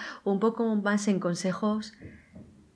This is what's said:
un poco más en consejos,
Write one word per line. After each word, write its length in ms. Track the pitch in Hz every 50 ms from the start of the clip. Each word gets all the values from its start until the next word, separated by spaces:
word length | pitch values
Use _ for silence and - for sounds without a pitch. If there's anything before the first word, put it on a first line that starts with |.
| - - - - -
un 160 | 202 196 190
poco 340 | 220 226 226 - 233 226 220
más 300 | 208 202 208 208 202 208 214
en 120 | 196 180
consejos, 720 | 170 175 175 170 - 185 180 - 220 214 214 214 214 - - - - - - - - _ - - - - - - - - _